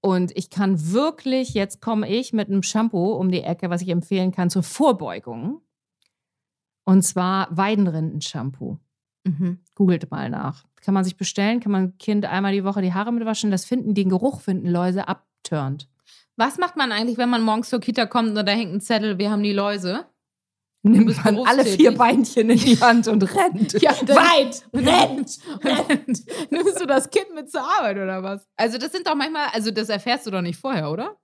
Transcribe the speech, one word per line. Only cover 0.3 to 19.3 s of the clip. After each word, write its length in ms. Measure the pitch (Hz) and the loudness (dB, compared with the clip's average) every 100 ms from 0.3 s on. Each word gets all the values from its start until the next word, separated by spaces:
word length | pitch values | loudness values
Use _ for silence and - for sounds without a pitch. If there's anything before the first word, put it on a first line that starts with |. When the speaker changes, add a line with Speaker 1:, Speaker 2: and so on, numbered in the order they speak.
| - | -4
Speaker 1:
ich 140 | - | -8
kann 420 | 185 196 180 156 | -2 0 0 0
wirklich, 600 | 214 302 311 269 262 247 | 0 0 -4 -4 -2 -2
jetzt 260 | 214 196 - | -4 -4 -6
komme 300 | - 220 202 | -4 -4 -2
ich 240 | 220 254 | -4 -2
mit 140 | 220 202 | -4 0
einem 160 | 196 | -2
Shampoo 480 | 180 214 226 190 180 | 0 -2 0 0 -2
um 160 | 220 185 | 0 -2
die 140 | 180 | -2
Ecke, 260 | - 170 180 | -4 -6 -4
was 140 | 175 | -4
ich 60 | 180 | -2
empfehlen 420 | 175 165 190 185 | -4 -2 -2 0
kann 180 | 180 175 | 0 -2
zur 140 | 190 | -2
Vorbeugung. 960 | 165 - 294 196 131 92 - 117 160 311 _ _ _ _ _ _ _ _ _ _ _ _ - | -4 2 2 2 -4 -10 -12 -10 -10 -10 _ _ _ _ _ _ _ _ _ _ _ _ 4
Und 180 | 190 | 4
zwar 440 | 185 - 180 190 - | 4 -2 -2 -2 -2
Weidenrinden-Shampoo. 1300 | 165 196 214 190 160 160 151 - 147 131 131 131 - _ _ _ _ 185 | -2 0 0 0 0 -6 -6 -10 -8 -8 -8 -12 -12 _ _ _ _ -6
Speaker 2:
Mhm. 340 | 151 180 180 _ - | -2 -4 -6 _ 0
Speaker 1:
Googelt 340 | 190 170 165 | 2 2 -2
mal 200 | 151 139 | -8 -6
nach. 340 | - 139 - _ _ | -6 -8 -10 _ _
Kann 120 | - 196 | -2 0
man 80 | |
sich 140 | 185 - | 0 -4
bestellen, 420 | 190 - 202 240 | -6 -2 -2 -2
kann 120 | 208 | -2
man 260 | 196 185 185 | -2 -2 -4
Kind 260 | - 208 202 | -4 -2 -2
einmal 280 | 185 196 | -2 -2
die 100 | 202 | -2
Woche 180 | 190 196 | -2 -2
die 120 | 185 | -2
Haare 180 | 180 214 | -2 -4
mit 140 | 233 226 | -4 -4
waschen. 260 | 214 214 | -2 -2
Das 140 | 185 - | -2 -2
finden, 280 | 247 214 | -4 -2
den 160 | 202 185 | 0 2
Geruch 320 | 185 - - | 0 0 -4
finden 260 | - 185 175 | -6 -4 -2
Läuse 400 | 175 180 185 - | 0 0 -2 -4
abturnt. 800 | 196 _ _ - 156 135 143 - _ _ - _ - | -10 _ _ -8 -4 -4 -8 -12 _ _ -20 _ -2
Speaker 2:
Was 200 | 233 277 | -2 0
macht 180 | 349 320 | -4 -2
man 140 | 262 | -2
eigentlich, 280 | 208 233 233 | -2 -2 -2
wenn 100 | 240 | 0
man 140 | 240 | 2
morgens 260 | 226 220 226 | 2 0 -2
zur 100 | 240 | -4
Kita 280 | - 233 220 | -2 -2 0
kommt 220 | 247 226 208 | 0 0 0
und 120 | 202 | 0
da 40 | |
hängt 220 | 208 202 | -2 -2
ein 80 | 196 | -6
Zettel, 380 | - 220 214 185 | -2 -2 0 -2
„Wir 100 | |
haben 140 | 208 | -2